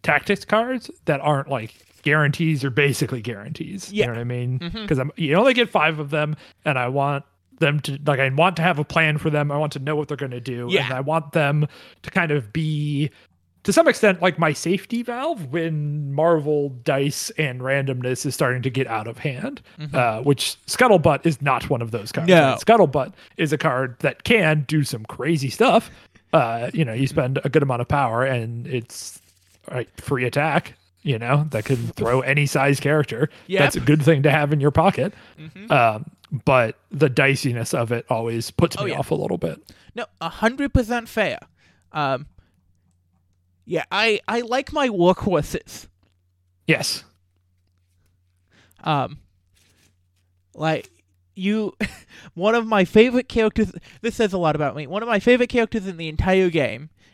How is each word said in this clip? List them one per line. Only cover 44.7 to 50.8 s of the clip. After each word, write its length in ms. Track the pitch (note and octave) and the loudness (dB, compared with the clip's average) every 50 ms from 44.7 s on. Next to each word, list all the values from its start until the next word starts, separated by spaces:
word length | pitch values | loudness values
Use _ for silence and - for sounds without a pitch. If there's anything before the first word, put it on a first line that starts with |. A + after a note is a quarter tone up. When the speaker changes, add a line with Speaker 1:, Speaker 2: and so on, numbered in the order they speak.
Speaker 2:
my 160 | D4 D4+ C#4 B3+ | -2 -2 0 0
workhorses. 1000 | G#3 F3+ F3 F3+ F#3 - - G#3 F3 D3+ D3 - - - - - - - - - _ _ _ _ _ _ _ _ _ _ _ _ _ _ _ - | 2 4 4 4 4 2 0 0 0 0 -2 -2 -8 -8 -10 -10 -20 -20 -20 -20 _ _ _ _ _ _ _ _ _ _ _ _ _ _ _ -2
Speaker 1:
Yes. 360 | D3+ - - - - - - _ _ _ _ _ _ _ _ _ _ _ _ _ _ _ _ _ _ _ _ _ _ _ _ _ _ _ _ _ _ _ _ _ _ _ - | 0 0 0 -6 -6 -8 -12 _ _ _ _ _ _ _ _ _ _ _ _ _ _ _ _ _ _ _ _ _ _ _ _ _ _ _ _ _ _ _ _ _ _ _ -6
Speaker 2:
Um, 340 | D#3+ D#3 C#3 B2+ G#2+ D3 - _ _ _ _ _ _ _ _ _ _ _ _ _ _ _ _ _ _ _ _ _ _ _ _ _ _ _ | -4 -2 -2 -2 -6 -10 -18 _ _ _ _ _ _ _ _ _ _ _ _ _ _ _ _ _ _ _ _ _ _ _ _ _ _ _
like, 340 | - D3+ D#3+ D#3 C#3 | -4 -2 -2 -2 -2